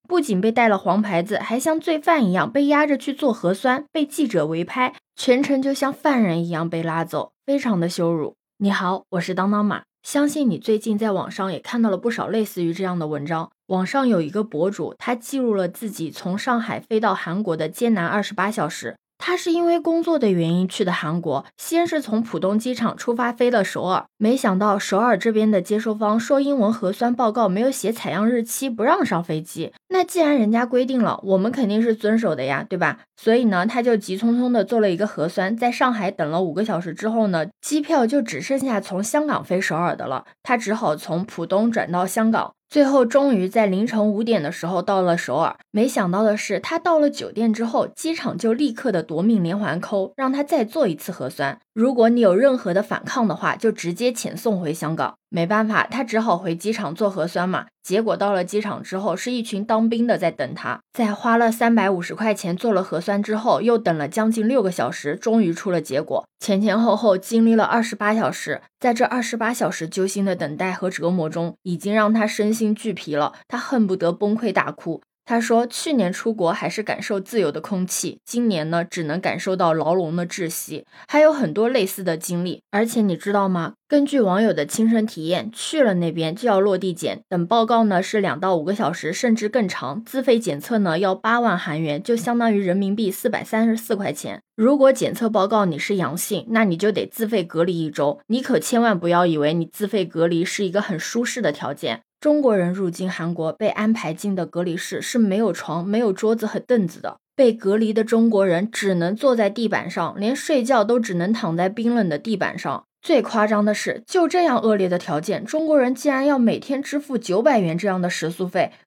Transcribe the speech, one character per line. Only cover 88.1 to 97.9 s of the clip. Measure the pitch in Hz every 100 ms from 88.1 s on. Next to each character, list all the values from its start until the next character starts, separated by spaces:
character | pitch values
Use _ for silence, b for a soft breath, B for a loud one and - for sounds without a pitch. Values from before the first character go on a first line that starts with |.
| 214
两 | 190 131
到 | 185 175
五 |
个 | 151
小 | 202 170
时， | 175 147
甚 | 185 247 226
至 | 208
更 | 254 190
长。 | - 127 196
自 | 226 262
费 | 262 233
检 | 226 143
测 | - 226
呢 | 196 160
要 | 196
八 | 190 220 240
万 | 233 180
韩 | 180 156
元， | 160 147
就 | 208 233
相 | 240 240
当 | 233
于 | 202
人 | 190 185
民 | 196 202
币 | 208
四 | 185 -
百 | -
三 | - 220 226
十 | 220
四 | - 208
块 | 196
钱。 | 147 120 92 _ -
如 | 220 285
果 | 269
检 | 269 165
测 | - 226
报 | 220 190
告 | 220 190
你 | 160
是 | - 202
阳 | 143 165
性， | - 190 180
那 | 220 214
你 | 170
就 | 208
得 | 185 95
自 | - 220
费 | 226
隔 | 175 160
离 | 175 170
一 | 156